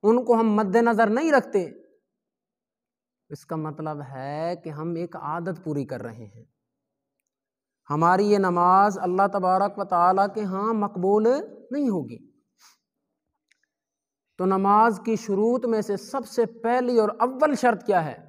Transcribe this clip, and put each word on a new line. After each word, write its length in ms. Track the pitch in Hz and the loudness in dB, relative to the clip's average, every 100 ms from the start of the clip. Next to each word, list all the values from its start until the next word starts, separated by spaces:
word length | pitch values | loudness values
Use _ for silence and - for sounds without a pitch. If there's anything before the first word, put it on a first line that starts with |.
उनको 320 | - 240 240 233 | 4 2 4 2
हम 200 | 226 208 | 4 2
मद्देनज़र 540 | 202 208 233 220 220 | 2 2 2 4 2
नहीं 200 | 226 330 | 2 2
रखते, 300 | 277 - 202 165 - _ _ _ _ _ _ _ _ _ _ _ _ _ _ _ | 2 2 -4 -4 -10 _ _ _ _ _ _ _ _ _ _ _ _ _ _ _
इसका 280 | 147 - 160 | -18 -10 -10
मतलब 440 | 156 151 156 147 | -8 -10 -10 -10
है 520 | 135 135 135 151 165 175 | -12 -12 -10 -8 -8 -8
कि 120 | 170 | -12
हम 260 | 147 165 165 | -10 -8 -8
एक 160 | 170 156 | -8 -10
आदत 460 | 147 165 170 160 - | -8 -8 -8 -10 -8
पूरी 200 | 147 131 | -6 -6
कर 160 | 123 | -10
रहे 240 | 120 113 107 | -12 -14 -20
हैं। 200 | 110 110 _ _ _ _ _ _ _ _ _ _ _ _ _ _ | -20 -20 _ _ _ _ _ _ _ _ _ _ _ _ _ _
हमारी 360 | 147 170 185 208 | 0 2 4 4
ये 120 | 208 | 2
नमाज 580 | 190 175 180 190 202 185 | 2 2 4 6 4 0
अल्लाह 280 | 170 185 196 | -4 0 0
तबारक 460 | 196 185 185 202 202 | 0 0 0 0 -4
व 40 | 190 | -2
तआला 420 | 175 175 190 202 | 2 4 4 0
के 120 | 202 | -2
यहाँ 320 | 202 190 214 226 | -6 -4 -2 -2
मकबूल 520 | 202 190 185 214 220 269 - - - | -4 -2 2 2 2 0 -4 -16 -10
नहीं 180 | 277 277 | -4 -2
होगी। 280 | 190 120 117 - _ _ _ _ _ _ _ _ _ _ _ _ _ _ _ _ _ _ _ _ _ | -2 -6 -14 -20 _ _ _ _ _ _ _ _ _ _ _ _ _ _ _ _ _ _ _ _ _
तो 60 | 185 | -2
नमाज 520 | 190 196 208 233 190 - | 0 4 4 4 2 -4
की 120 | 214 | -4
शुरूत 460 | - 196 220 247 247 | -2 0 0 0 0
में 140 | 220 | -2
से 160 | 208 196 | -2 -6
सबसे 460 | - 277 247 - 226 233 | -6 -8 -6 -4 -4 -2
पहली 360 | 233 247 247 233 | -2 0 2 2
और 180 | 214 - | 2 0
अव्वल 340 | 240 262 302 277 | -2 2 0 2
शर्त 260 | 247 220 - | 0 0 0
क्या 140 | 185 | 0
है? 140 | 156 117 | 0 -10